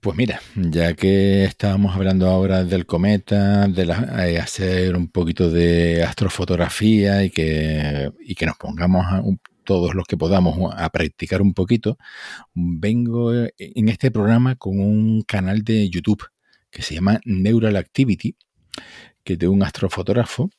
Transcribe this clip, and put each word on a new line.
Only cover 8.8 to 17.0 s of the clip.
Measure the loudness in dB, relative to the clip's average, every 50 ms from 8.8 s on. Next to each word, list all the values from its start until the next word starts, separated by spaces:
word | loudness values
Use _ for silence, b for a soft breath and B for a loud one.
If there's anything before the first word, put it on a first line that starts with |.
| 0 2 2 2 2 0
a, | -2 -2
un, | 0 -2 -4 -4 _ -20 _ _ _
todos | -2 0 0 0 -2 -2
los | -4 -6
que | -6 -6
podamos | -4 0 0 2 2 2 2 0 0 -4 -4 -4 -6
a | -8 -6
practicar | _ -4 -4 -4 -6 _ -8 -4 0 2
un | 2 2 2
poquito, | 0 0 0 0 0 0 -2 -4 _ B B B B B B B B B B _
vengo | -4 -4 -4 -4 -4 -2 -2 0 0 0 -2 -2 -2 -2 0 0
en | -2 -2 -4 -6 _ -18 -10 -4 0 0 0
este | 0 0 -2 -2
programa | 0 2 2 4 4 4 4 2 0 -2
con | -6 -4 -2 0
un | 2 2 2 2 2 2 2 0 -2
canal | -2 -4 -2 -2 0 -2 -2 0
de | 0 0 2 2 0
YouTube | -2 -4 -2 -2 -2 -2 -4 -20 _ _ _ _ _ _ _ _
que | _ -12 -12
se | -10 -6
llama | -2